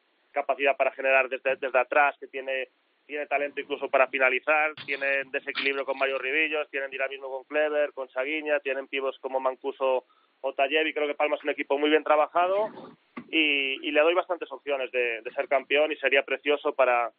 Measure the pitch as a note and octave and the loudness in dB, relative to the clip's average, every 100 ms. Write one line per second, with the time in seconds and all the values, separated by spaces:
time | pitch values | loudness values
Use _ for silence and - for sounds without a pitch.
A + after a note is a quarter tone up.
0 | _ _ _ C#3+ C#3+ C3 C#3+ C3 C3+ - | _ _ _ -6 -4 0 0 2 0 0
1 | C3+ C3+ C3 B2+ C3+ C3 C3+ B2+ B2 C#3+ | 2 2 2 -2 -2 -2 0 0 2 4
2 | C#3+ - C3 C3+ C3 C3+ B2+ _ _ _ | 2 0 -10 -10 -6 -6 -6 _ _ _
3 | - D3 C#3+ C#3+ C#3+ C#3+ C3 C#3 C3+ C3+ | -12 -10 -4 -2 -2 -6 -8 -6 0 2
4 | B2+ C#3 C3 B2+ - D#3 D#3 D3+ - C#3 | 4 4 2 2 2 2 0 -4 -8 -4
5 | C#3 C#3 C3+ C#3 C#3+ B2+ C3+ C#3 C3+ C3 | -2 -2 -4 -6 -6 -4 -2 -2 -2 -2
6 | C3+ C3+ B2+ D3 D#3 D3+ D3 C#3 C#3 C3 | -2 -2 -2 0 0 -2 -4 -6 -8 -6
7 | C3+ C3+ C3+ C3 B2+ D3 D3+ D3+ D3 C#3 | -6 -6 -10 -10 -4 -2 0 0 -2 -4
8 | C3 C3 C3+ D#3 D3+ D3 C#3 C3+ C3+ C#3 | -8 -6 -4 -4 -2 -2 -2 -6 -6 -4
9 | C3+ - C3+ C3 C3 B2+ C#3 C3 C3 C3 | -4 -6 -6 -2 -2 -4 -6 -4 0 0
10 | - _ _ _ C3+ C3+ C#3 D#3 D#3+ D3 | -4 _ _ _ -6 -2 0 2 0 -2
11 | D3 C#3+ D3+ D3 D3 C#3 C#3+ C#3 D3+ D#3 | -2 0 0 0 -2 -4 -2 0 4 4
12 | D3 D3+ D3 E3+ F3+ G3 G#3+ - C3+ - | 4 2 4 2 2 2 -2 -6 -18 -20
13 | _ - - D#3+ D3+ C#3+ C3+ C3+ D3+ D3 | _ -16 -2 2 2 2 -2 -4 -2 2
14 | D#3 F3 F3 E3+ D3 C3+ C#3+ C#3 B2+ B2+ | 4 4 0 -4 -8 -10 -6 -4 -2 -2
15 | A#2+ A2+ A#2+ B2+ C3 C#3 C3 C#3+ D3+ D3 | -2 -2 -8 -6 -2 -2 2 2 2 0
16 | C3+ C3+ C3+ C3+ C#3+ D3 D3 C3 B2+ A#2+ | 0 2 2 -2 0 0 0 2 4 4
17 | A#2 | 0